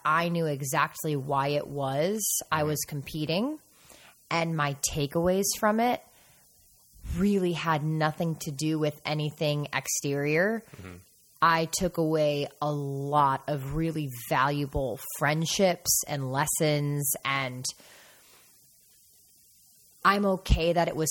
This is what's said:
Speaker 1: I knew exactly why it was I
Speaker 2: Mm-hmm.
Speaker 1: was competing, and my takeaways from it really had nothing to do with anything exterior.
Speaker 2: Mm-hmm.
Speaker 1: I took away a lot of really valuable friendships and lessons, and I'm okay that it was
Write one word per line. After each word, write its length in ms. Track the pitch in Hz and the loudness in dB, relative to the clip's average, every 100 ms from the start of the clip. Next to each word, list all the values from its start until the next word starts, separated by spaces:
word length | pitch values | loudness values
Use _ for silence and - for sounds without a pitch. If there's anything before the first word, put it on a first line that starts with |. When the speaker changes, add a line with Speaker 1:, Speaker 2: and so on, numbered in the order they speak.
Speaker 1:
I 240 | 147 160 170 | 0 2 2
knew 180 | 170 160 | 0 0
exactly 720 | 139 139 147 156 - 160 147 | -2 0 0 0 -2 -2 -2
why 320 | 135 139 143 | 0 0 2
it 180 | 147 - | 0 -2
was 540 | 143 135 139 175 214 202 - - | -4 -2 0 0 0 -2 -4 -2
I 80 | 156 | 0
Speaker 2:
Mm-hmm. 80 | 151 | 0
Speaker 1:
was 100 | 147 - | -2 -4
competing, 720 | 147 135 160 151 170 262 311 - _ - - - - - | -8 -8 -4 -2 0 -2 -6 -14 _ -20 -20 -20 -20 -4
and 260 | 165 165 160 | -2 0 0
my 200 | 143 139 - | 0 -2 -4
takeaways 500 | 160 143 170 170 190 196 - | -2 -2 2 2 2 0 0
from 220 | 214 220 | 0 2
it 220 | 240 - - - - _ _ - _ _ _ - - 170 | 2 0 -6 -20 -20 _ _ -20 _ _ _ -14 -6 0
really 360 | 202 202 180 | 2 2 0
had 280 | 165 165 156 | 0 0 0
nothing 540 | 156 156 156 151 170 156 | 0 0 0 0 -2 -4
to 100 | - | -6
do 280 | 135 156 156 | -4 -2 0
with 220 | 151 151 - | 0 -2 -4
anything 640 | 151 151 147 156 147 147 | -2 -2 -2 0 0 -2
exterior. 920 | 135 - - 147 139 143 156 196 226 - - | -4 -4 -4 -2 0 2 2 2 0 -8 -16
Speaker 2:
Mm-hmm. 200 | 92 87 - _ _ _ | -16 -16 -20 _ _ _
Speaker 1:
I 260 | 165 165 165 | 4 4 2
took 240 | - 180 - | 0 -2 0
away 520 | 156 156 151 147 143 - | 2 4 2 2 -2 -2
a 100 | 147 | -2
lot 720 | 147 139 139 139 147 139 135 - | -2 -2 -4 0 4 4 2 -2
of 260 | 147 135 | -4 -4
really 360 | 156 165 156 143 123 - | -2 -2 -2 -4 -6 -2
valuable 680 | 143 135 147 143 143 135 101 - - | 2 2 2 -2 -2 -2 -4 -8 -2
friendships 840 | 143 156 160 - 190 - - - - | 0 2 0 2 2 2 0 0 0
and 220 | 143 131 | -4 -2
lessons, 800 | 135 151 - 156 147 147 143 135 - | 0 0 2 2 2 0 -2 -2 -4
and 400 | - 139 131 127 131 - - - - - - - - _ - _ _ _ _ _ _ _ _ _ _ _ _ _ | -2 -2 -4 -6 -8 -10 -16 -20 -20 -20 -20 -20 -20 _ -20 _ _ _ _ _ _ _ _ _ _ _ _ _
I'm 220 | 185 202 202 | 2 2 2
okay 460 | 185 - 175 165 | 0 2 2 4
that 140 | 170 170 | 2 2
it 80 | 156 | 0
was 120 | 156 | -2